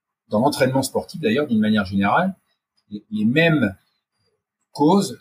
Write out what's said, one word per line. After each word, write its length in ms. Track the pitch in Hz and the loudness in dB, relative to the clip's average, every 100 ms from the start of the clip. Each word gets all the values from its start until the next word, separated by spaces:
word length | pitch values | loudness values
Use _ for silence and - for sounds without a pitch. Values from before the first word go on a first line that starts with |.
| _ _ _ | _ _ _
dans 120 | 107 | -2
l'entraînement 420 | 131 - 127 131 | 0 0 0 0
sportif 380 | 127 107 - 170 | -2 -4 -8 -6
d'ailleurs, 260 | 110 120 151 | -2 -2 0
d'une 140 | 113 | 0
manière 260 | 107 107 98 | 2 0 0
générale, 480 | 98 101 139 185 185 _ _ _ _ _ | -2 0 0 0 -4 _ _ _ _ _
les, 120 | - - | -18 -10
les 140 | 107 | -4
mêmes 500 | 107 139 165 156 110 95 _ _ _ _ _ _ _ _ _ | 0 2 2 2 0 -4 _ _ _ _ _ _ _ _ _
causes 460 | - 147 196 147 120 | 0 2 4 0 -6